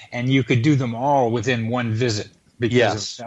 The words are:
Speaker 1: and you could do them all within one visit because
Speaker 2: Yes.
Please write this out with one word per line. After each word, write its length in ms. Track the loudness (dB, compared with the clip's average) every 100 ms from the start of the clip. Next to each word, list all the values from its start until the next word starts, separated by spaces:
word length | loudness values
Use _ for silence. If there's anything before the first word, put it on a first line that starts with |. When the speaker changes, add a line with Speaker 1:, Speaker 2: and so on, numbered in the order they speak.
| -12
Speaker 1:
and 180 | -6 0
you 120 | 2
could 180 | 2 2
do 160 | 4 2
them 180 | 0
all 360 | -4 0 2 2
within 380 | 0 -2 -2 -2
one 240 | -2 -2
visit 360 | 0 0 -2 -6 _ _ -6
because 600 | 0 2 2 0 -6
Speaker 2:
Yes. 20 | -10